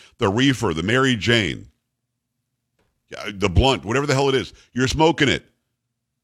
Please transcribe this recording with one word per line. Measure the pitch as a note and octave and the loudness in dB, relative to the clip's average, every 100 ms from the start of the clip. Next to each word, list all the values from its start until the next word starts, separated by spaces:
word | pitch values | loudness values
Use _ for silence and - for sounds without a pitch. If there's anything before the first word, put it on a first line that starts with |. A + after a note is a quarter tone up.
| - - | -20 -4
the | G#2+ | -2
reefer, | G#2 C#3 B2+ A2 | 2 0 0 -2
the | D#2+ | -2
Mary | F2+ B2+ C3+ A#2+ | -2 0 0 0
Jane, | F2+ A#2 F#2 A1+ G1+ _ _ _ _ _ _ _ _ _ _ _ _ _ _ | 0 0 0 -6 -14 _ _ _ _ _ _ _ _ _ _ _ _ _ _
yeah, | - G#2 | -14 -12
the | G2+ G2 | -4 0
blunt, | F2 B2+ A#2+ | 4 4 2
whatever | F#2+ B2 D3 | 0 -2 0
the | |
hell | C3 C#3 | 0 2
it | |
is. | C3 F#2 - _ | 0 -4 -10 _
You're | A#2+ B2+ | -4 -2
smoking | C#3 D#3+ D#3+ C3+ | 2 2 2 0
it. | D#2 - _ _ _ _ _ _ _ | 0 -6 _ _ _ _ _ _ _